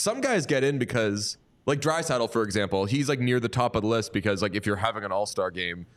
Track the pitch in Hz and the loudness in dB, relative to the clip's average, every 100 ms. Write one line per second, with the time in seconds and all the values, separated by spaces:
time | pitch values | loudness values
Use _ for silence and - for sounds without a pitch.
0 | - 240 269 226 139 139 135 143 120 123 | -2 0 0 0 0 2 2 0 0 0
1 | 110 104 104 - _ _ - 147 147 160 | 0 0 -4 -10 _ _ -2 0 2 0
2 | 165 127 113 117 110 98 98 98 101 135 | 0 0 0 0 0 0 0 0 2 0
3 | 139 143 123 123 117 - 120 117 104 113 | 0 0 2 2 0 0 0 2 2 2
4 | 107 104 104 101 104 95 104 101 110 110 | 0 0 0 0 0 -2 -2 0 0 -2
5 | 101 95 104 - 92 87 87 87 85 | -2 -2 -2 -2 -2 -2 -6 -6 -12